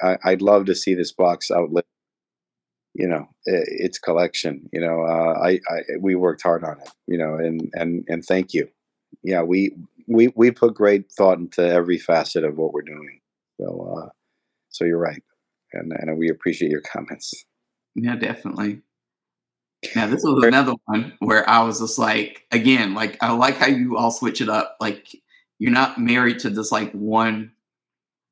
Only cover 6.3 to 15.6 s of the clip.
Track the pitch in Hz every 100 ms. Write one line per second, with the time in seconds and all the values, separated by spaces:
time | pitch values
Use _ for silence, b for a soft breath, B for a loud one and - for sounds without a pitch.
6.3 | 82 90 82 82 73 - _ - 85 78
7.3 | 78 82 82 80 85 82 85 - 82 85
8.3 | 92 92 113 135 _ _ _ _ - -
9.3 | 92 85 95 98 85 85 _ - 113 120
10.3 | 113 120 117 120 107 104 101 98 - 98
11.3 | 87 87 - 87 87 87 85 - 82 78
12.3 | 87 78 76 80 73 73 76 73 - _
13.3 | _ _ - 50 50 50 50 - _ _
14.3 | _ _ _ _ - 85 85 82 71 -
15.3 | _ _ _